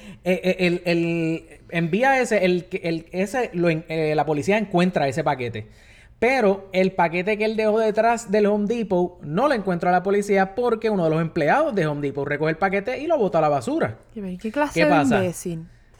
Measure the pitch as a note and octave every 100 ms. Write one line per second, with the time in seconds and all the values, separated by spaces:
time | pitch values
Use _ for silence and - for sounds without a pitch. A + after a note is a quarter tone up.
0 | - - F3 F3+ F3+ F#3 F3+ F3 F3 E3+
1 | E3+ E3+ D#3+ E3 - - - E3+ E3 G3
2 | C4 C4 A#3+ G#3+ F#3 F3+ E3 F#3 E3+ E3
3 | - F3+ G3+ C4 A3+ F3 E3+ D#3+ D#3+ D#3+
4 | D#3 D3+ D3 D3 F#3 G#3+ G3 F3 F3+ F3+
5 | C#3+ C3 D#3 C3 A#2 A2+ A2 - - -
6 | - - A#3 C4+ G3+ G3 - F#3 F#3+ F#3+
7 | F3 F3 F#3 G#3+ A3 A3 G#3+ A3 A3 G#3+
8 | A3+ A3+ A3 G#3+ G3+ G#3 G#3 A#3+ G3 F3+
9 | F3 - D3 E3 D4 A#3 F#3+ F3 F3 F3+
10 | F#3+ G3+ G#3 G3 F#3+ B3 B3 A3 A3 G3+
11 | D#3+ D#3+ D#3+ F3 D3 C4 D#4 G3 D#3 D3
12 | C#3 C#3+ C#3 C#3+ D#3 D#3 G3 G3 G3+ C4
13 | D#4 D#4 F#3 E3 D3+ C#3 A#2 D#4 E3 -
14 | - A3+ F#3+ F3+ A3 C#4+ D4 - D4+ D4
15 | C#4 G#3 F#3 E3 F3+ E3 E3 - _